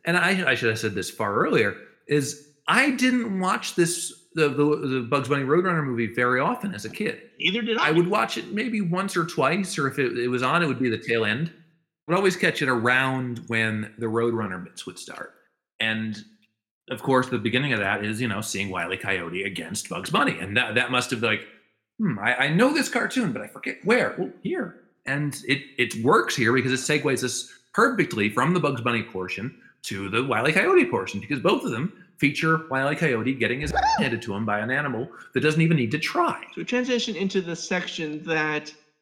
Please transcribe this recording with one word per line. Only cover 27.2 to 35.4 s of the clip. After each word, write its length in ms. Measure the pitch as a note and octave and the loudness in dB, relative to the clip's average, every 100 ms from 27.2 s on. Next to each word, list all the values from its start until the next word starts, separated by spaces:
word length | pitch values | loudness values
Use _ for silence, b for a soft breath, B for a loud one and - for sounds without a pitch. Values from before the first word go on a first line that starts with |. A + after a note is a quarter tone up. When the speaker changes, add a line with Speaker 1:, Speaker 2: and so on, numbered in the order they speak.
Speaker 1:
us 300 | B2+ - - B _ | -2 -4 -10 B _
perfectly 540 | - B3+ A#3+ - A2 G#2 | 2 4 4 0 2 0
from 240 | A#2 C#3 | 2 2
the 60 | F3+ | 4
Bugs 200 | D3+ B2+ | 2 0
Bunny 220 | A#2 A#2 | 0 -2
portion 500 | G#2+ F#2 F2+ - A#2+ - B B | -2 -8 -8 -8 -10 -12 B B
to 260 | - G2 G2 | -10 -8 -2
the 160 | A2+ | -2
Wile 240 | C3+ G#2+ C3 | 0 0 2
E. 40 | |
Coyote 340 | E3+ A#3 F4+ C#4 | 2 4 4 4
portion, 340 | G#2+ F#2+ G2+ | 0 -2 -8
because 180 | - C#3 | -6 0
both 240 | F3+ B3 | 2 2
of 60 | B3+ | 0
them 220 | A#2 E3+ B B _ | -4 -4 B B _
feature 480 | C#3+ C#3+ D#3+ D#3+ D#3+ | -2 0 0 0 0
Wile 220 | C3+ C#3 | -2 0
E. 40 | D3+ | 0
Coyote 360 | E3 A#2 A#2 | 0 0 0
getting 260 | C3 A2 B2+ | 0 -2 0
his 120 | D3+ - G#5+ | -2 0 0
<laughs> 120 | A5 | 2
handed 220 | C3+ A2+ | 0 -2
to 120 | - | -4
him 100 | G2 | -4
by 140 | A2 G#2 | -2 -2
an 120 | A2 | 0
animal 360 | C3+ D3 A2+ - B B | -2 -2 -4 -6 B B
that 60 | C3 | 2